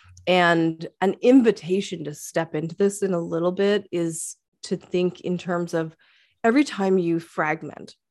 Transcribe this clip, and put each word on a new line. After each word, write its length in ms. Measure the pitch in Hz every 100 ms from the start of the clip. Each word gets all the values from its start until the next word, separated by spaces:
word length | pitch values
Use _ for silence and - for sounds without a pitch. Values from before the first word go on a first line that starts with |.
| - - -
And 580 | 180 175 165 165 160 165 -
an 140 | 190 -
invitation 840 | 240 262 226 196 160 196 196 170
to 80 | 147
step 420 | 147 - 165 160
into 200 | 156 160
this 260 | 170 202 196
in 100 | 196
a 60 | 175
little 320 | 170 165 175
bit 360 | 185 202 208 202
is 440 | 175 170 160 - - _ _
to 120 | - 180
think 440 | - 180 180 -
in 160 | - 180
terms 360 | 185 175 170
of 220 | 170 160 - _ _ _ _
every 200 | 233 262
time 340 | 285 202 190 190
you 220 | 170 165
fragment, 760 | 165 - 156 160 151 - - - _